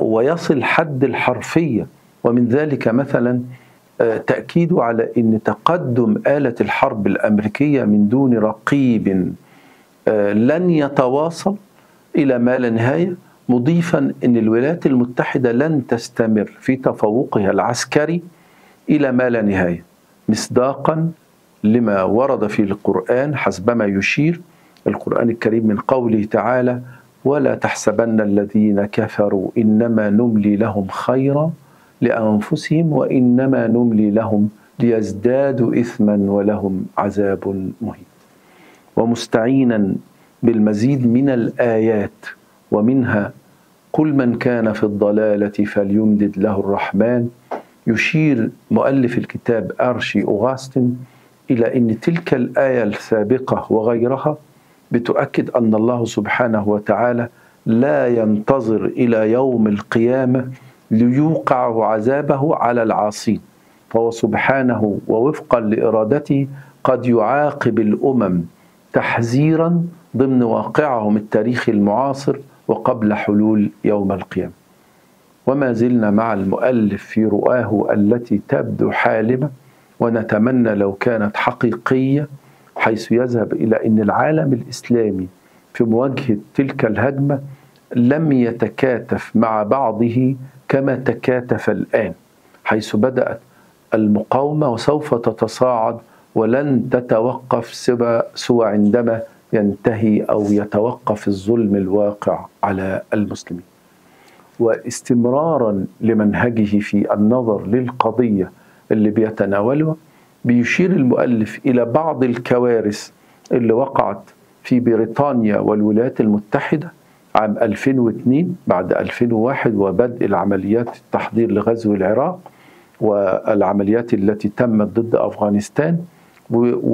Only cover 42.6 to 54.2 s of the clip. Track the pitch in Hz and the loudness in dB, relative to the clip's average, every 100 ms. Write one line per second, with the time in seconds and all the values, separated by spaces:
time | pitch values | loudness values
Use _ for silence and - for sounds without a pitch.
42.6 | - 104 110 135 113 104 98 - _ _ | -2 0 2 2 2 0 -2 -10 _ _
43.6 | _ _ - - 156 139 123 110 127 120 | _ _ -6 -2 0 2 0 0 0 0
44.6 | 110 104 110 101 104 104 107 104 104 - | -2 0 -2 0 2 2 2 2 0 -2
45.6 | 101 104 101 104 110 101 104 95 95 98 | -2 0 0 2 2 2 0 0 -2 0
46.6 | 95 98 - 98 113 123 117 - - - | -2 -2 -2 0 2 2 -2 -8 -14 -14
47.6 | - _ - 107 - 156 156 123 110 - | -14 _ -4 -2 0 2 2 2 -2 -6
48.6 | - 110 123 135 120 - - - - 113 | -2 0 2 2 0 -2 -6 -8 -2 -2
49.6 | 90 - 127 113 - 101 - 101 123 131 | -2 -2 -2 -2 -2 -2 0 0 0 -2
50.6 | - 135 123 123 - - _ _ - 120 | -4 0 0 -2 -10 -20 _ _ -6 -2
51.6 | 113 131 117 110 - 165 - 135 123 - | 0 2 0 0 -2 -2 0 -2 0 0
52.6 | 135 123 107 104 - 110 104 131 131 110 | 0 0 0 -4 -2 -2 2 0 0 -4
53.6 | - 107 107 98 120 135 | 0 0 2 0 0 0